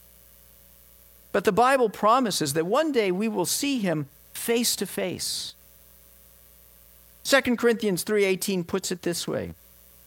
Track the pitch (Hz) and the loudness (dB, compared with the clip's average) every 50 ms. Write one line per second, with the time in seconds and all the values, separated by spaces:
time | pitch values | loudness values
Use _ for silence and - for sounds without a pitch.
0 | - - - - _ _ - - - - _ _ _ _ _ - - _ _ _ | -20 -20 -20 -20 _ _ -20 -20 -20 -20 _ _ _ _ _ -20 -20 _ _ _
1 | _ _ _ - - - - 202 185 220 190 208 240 262 277 262 240 208 - - | _ _ _ -20 -8 -4 -2 0 0 2 4 4 4 4 4 4 4 2 0 2
2 | - 214 233 269 254 202 - - 160 139 139 160 165 180 220 285 320 320 269 233 | 2 4 4 4 2 0 -2 -2 -2 -2 0 -2 0 0 0 0 0 0 0 0
3 | 208 190 180 185 220 226 214 196 170 - - - 277 285 277 247 202 180 156 156 | 0 0 0 0 -2 -2 -2 -2 -2 -2 -2 -2 -2 -2 -2 -2 0 -2 -2 -2
4 | 143 - - - - - - - - 233 233 240 233 - - - 202 - - 196 | -4 -8 -12 -20 -20 -18 -14 -8 -2 0 0 0 0 0 -2 -4 -6 -6 -6 -6
5 | 196 180 - - - - - - - - - _ _ _ - - - - - - | -6 -6 -6 -6 -6 -6 -6 -8 -10 -12 -14 _ _ _ -20 -20 -20 -20 -20 -20
6 | - - _ - - _ _ _ - - _ _ _ _ _ _ _ _ _ _ | -20 -20 _ -20 -20 _ _ _ -20 -20 _ _ _ _ _ _ _ _ _ _
7 | _ _ _ _ - - 277 262 247 254 240 - 233 240 233 196 220 208 185 165 | _ _ _ _ 0 2 2 4 4 2 0 2 2 2 2 2 0 0 0 0
8 | - - 214 208 202 190 190 180 - 208 196 180 170 - - 190 - - 185 175 | 0 0 2 2 4 2 2 0 -2 -2 -2 -2 -2 -2 -4 -4 -4 -4 -6 -4
9 | - 175 170 - - - - 113 98 85 82 - - - - - - - - - | -4 -4 -4 -4 -4 -4 -4 -4 -6 -8 -10 -14 -20 -20 -20 -20 -20 -20 -20 -20
10 | - | -20